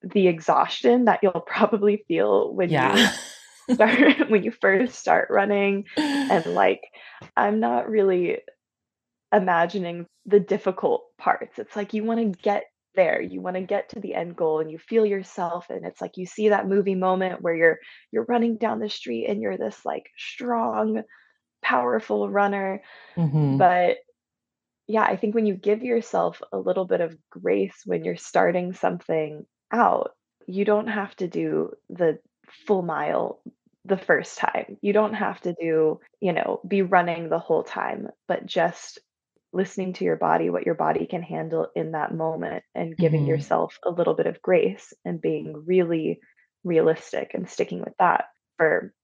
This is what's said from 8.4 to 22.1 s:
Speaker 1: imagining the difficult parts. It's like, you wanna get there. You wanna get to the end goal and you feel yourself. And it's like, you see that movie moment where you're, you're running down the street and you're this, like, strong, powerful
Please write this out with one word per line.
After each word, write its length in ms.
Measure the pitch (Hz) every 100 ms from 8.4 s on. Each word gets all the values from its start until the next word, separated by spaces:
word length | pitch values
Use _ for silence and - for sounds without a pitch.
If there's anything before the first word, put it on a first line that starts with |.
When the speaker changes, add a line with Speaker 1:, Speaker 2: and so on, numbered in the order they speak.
| - _ _ _ _ _ _ _ _
Speaker 1:
imagining 720 | 208 185 170 175 202 175 175 170 _ -
the 160 | 202
difficult 640 | 180 185 - 185 196 - - _
parts. 400 | - - - -
It's 180 | 214 214
like, 180 | 202
you 100 | 214
wanna 220 | 220 226 226
get 400 | 180 220 202 - _ _ -
there. 240 | 170 -
You 180 | 180 185
wanna 220 | 185 185
get 260 | 185 202 -
to 120 | -
the 120 | 196 -
end 200 | 175 175
goal 240 | 165 156
and 100 | 156
you 80 | 160
feel 280 | - 226 214
yourself. 640 | 196 190 - 170 175 -
And 160 | - -
it's 160 | -
like, 160 | 180 -
you 80 | 180
see 240 | - 214
that 180 | 208 190
movie 280 | 196 196 185
moment 460 | 185 185 185 -
where 140 | 175 165
you're, 240 | 165 160 - - _
you're 140 | 220 233
running 300 | 240 233 220
down 220 | 226 220
the 100 | 214
street 380 | - - 240 -
and 120 | 208
you're 160 | 214 185
this, 280 | - - -
like, 220 | - - -
strong, 840 | - - 247 233 233 214 220 220 220 - _ _ _ _
powerful 680 | - 262 240 220 -